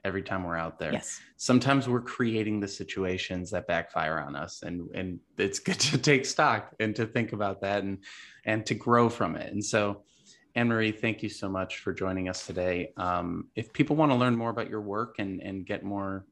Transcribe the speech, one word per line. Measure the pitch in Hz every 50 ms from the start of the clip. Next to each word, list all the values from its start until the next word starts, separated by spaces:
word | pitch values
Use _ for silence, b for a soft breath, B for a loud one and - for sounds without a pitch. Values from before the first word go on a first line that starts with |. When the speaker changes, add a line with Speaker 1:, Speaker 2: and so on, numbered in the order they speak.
| -
Speaker 1:
every | 98 92 98
time | 95 - 98 95 92
we're | 87 85 82
out | 82 82 - -
there. | 87 78
Speaker 2:
Yes. | 78 - - - - - - - _ -
Speaker 1:
Sometimes | - - 123 127 127 135 139 139 123 123
we're | 123 123
creating | 117 - - - 127 117 110 110 107 107 107 104
the | 101 98
situations | - - 95 90 - 98 95 92 92 92 - - 92 90 90 85
that | 101 90 85 -
backfire | 87 85 85 - - 85 80 78 80 80
on | 73 71 71
us, | 69 80 87 - -
and, | - 85 87 87 85 85 -
and | - 95 92 87 85 - _ _ -
it's | 98 98 - -
good | - - 185 -
to | - 147 151 135
take | 127 151 143 131 131
stock | - - - 156 143 117 107 - - - -
and | 110 107 104
to | - 117
think | 110 - 123 113 107 -
about | 101 104 98 98 92
that | 98 98 101 101 98
and, | 98 98 98 B B B B B B B B -
and | 113 110 110 110
to | - -
grow | 113 - 120 117 120 120 113
from | 113 - 107 85 80
it. | 78 - - 101
And | 101 104
so, | - - 107 104 104 101 - b b b b b b b b b b _
Anne | 120 120 120
Marie, | 117 113 110 110
thank | 107 - - 113 107 - -
you | 104
so | - - - 98
much | 95 95 95 - - -
for | - 101 90
joining | - 95 95 92 92 92 92
us | 92 - -
today. | - 87 90 90 90 90 87 87 - - -
Um, | 92 90 90 87 87 87 87 87 85 - _
if | - - -
people | - - 147 - 147
wanna | 151 156 147 131 123
learn | 123 123 117
more | 117 117 117
about | 107 113 110 -
your | - 107
work | 104 101 101 107 117 120 - -
and, | 104 98 95 92
and | - 98 98 95 92
get | - 104 - -
more, | 98 101 101 98 98 95 95 95 -